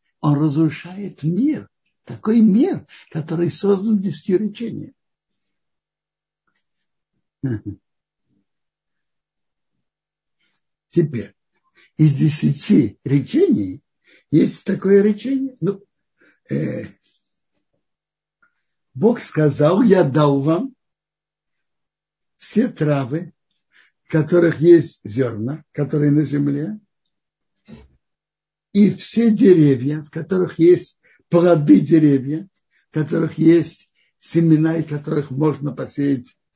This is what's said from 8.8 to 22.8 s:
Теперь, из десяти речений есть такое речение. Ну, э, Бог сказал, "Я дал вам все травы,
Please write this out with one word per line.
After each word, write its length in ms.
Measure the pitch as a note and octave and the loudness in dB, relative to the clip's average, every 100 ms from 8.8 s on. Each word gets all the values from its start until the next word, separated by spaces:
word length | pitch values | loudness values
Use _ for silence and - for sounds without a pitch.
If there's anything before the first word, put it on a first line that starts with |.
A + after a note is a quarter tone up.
| _ _ _ _ _ _ _ _ _ _ _ _ _ _ _ _ _ _ _ _ _ | _ _ _ _ _ _ _ _ _ _ _ _ _ _ _ _ _ _ _ _ _
Теперь, 440 | - D#3 A#2 G2+ _ _ _ _ _ _ - | -2 -2 -4 -12 _ _ _ _ _ _ 0
из 200 | D#3 C3 | 2 2
десяти 840 | D3+ D3 D3 C#3+ - G#3 A2+ - - | 0 0 -2 -2 2 2 2 -4 -2
речений 760 | C#3 - C#4 F#4+ B3 F#2+ F2+ _ _ _ _ - | -2 -2 0 2 0 -4 -10 _ _ _ _ -2
есть 340 | D3+ - - - | 0 0 -2 -6
такое 360 | G3 F#3+ G3+ | -4 2 4
речение. 540 | G#3 G#3 B3 C4+ C4+ - | 4 0 -4 -6 -6 -6
Ну, 200 | E3 G3 _ _ _ _ _ _ - | -6 -6 _ _ _ _ _ _ -10
э, 380 | - - - - _ _ _ _ _ _ _ _ _ _ _ _ _ _ _ _ _ _ _ _ | -6 -6 -8 -12 _ _ _ _ _ _ _ _ _ _ _ _ _ _ _ _ _ _ _ _
Бог 280 | B2+ G3 A3+ | -2 0 0
сказал, 600 | - - D3+ - D3 F#3+ | -6 0 0 2 2 4
"Я 220 | A#3 F#3 | 4 4
дал 380 | D#3+ C#3 D3 C#3 | 4 2 2 2
вам 340 | C#3 E3 C4+ - _ _ _ _ _ _ _ _ _ _ _ _ _ _ _ _ | 0 -2 -4 -12 _ _ _ _ _ _ _ _ _ _ _ _ _ _ _ _
все 300 | - - B3 | -8 -4 -2
травы, 640 | - | -2